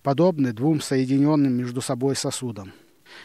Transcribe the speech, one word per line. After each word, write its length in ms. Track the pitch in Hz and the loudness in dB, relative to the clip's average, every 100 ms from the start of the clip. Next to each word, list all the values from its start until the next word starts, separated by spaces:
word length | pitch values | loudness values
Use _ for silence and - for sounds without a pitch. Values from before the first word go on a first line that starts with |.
подобны 500 | 143 139 180 160 127 | -2 2 2 2 0
двум 280 | 110 147 151 | 0 0 0
соединенным 720 | - 135 131 135 143 156 139 | 0 0 2 2 4 4 2
между 300 | 123 120 123 | 0 -2 -4
собой 340 | - 127 139 131 | -4 -2 -2 -2
сосудам. 560 | 143 - 127 104 98 - _ _ - - | -4 -6 -8 -8 -14 -18 _ _ -20 -20